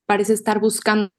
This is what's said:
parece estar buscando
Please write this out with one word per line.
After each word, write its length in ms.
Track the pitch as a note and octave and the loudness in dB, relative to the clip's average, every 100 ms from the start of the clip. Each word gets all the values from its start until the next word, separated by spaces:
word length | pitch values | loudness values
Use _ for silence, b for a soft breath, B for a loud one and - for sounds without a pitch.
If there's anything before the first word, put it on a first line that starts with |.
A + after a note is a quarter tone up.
parece 280 | - G3+ G3+ | -2 0 0
estar 260 | G#3+ A3 G#3 | 0 0 0
buscando 520 | G#3+ G#3 G#3+ G#3+ G3 | 0 0 0 0 -2